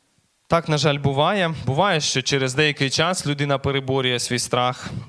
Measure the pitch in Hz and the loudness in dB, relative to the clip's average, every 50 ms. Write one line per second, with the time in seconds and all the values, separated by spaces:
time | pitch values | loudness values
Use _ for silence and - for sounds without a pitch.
0 | _ _ _ _ _ _ _ _ _ - 165 170 160 - 156 147 135 156 143 143 | _ _ _ _ _ _ _ _ _ 0 0 0 2 2 0 2 2 2 2 2
1 | 139 139 139 135 151 170 208 202 180 165 160 131 - 123 131 147 185 202 185 156 | 0 0 2 2 2 2 2 2 0 0 -2 -2 -4 -2 0 2 2 2 2 0
2 | 143 - - 135 123 - 143 139 131 127 123 139 151 151 139 - 139 135 - - | 0 0 -2 -2 0 0 0 0 0 0 0 2 2 2 2 0 -2 -2 0 0
3 | 160 170 185 185 - 147 147 143 147 143 139 131 - 139 139 139 135 127 135 135 | 0 0 0 -2 -2 -4 -2 -2 0 0 0 0 0 0 -2 -2 -2 0 -2 0
4 | 131 127 123 120 - - 123 120 - - - 123 123 123 120 - - - - - | 0 0 0 -2 -2 -2 -2 -2 -2 0 0 2 2 0 -2 -4 -8 -10 -10 -10
5 | - | -12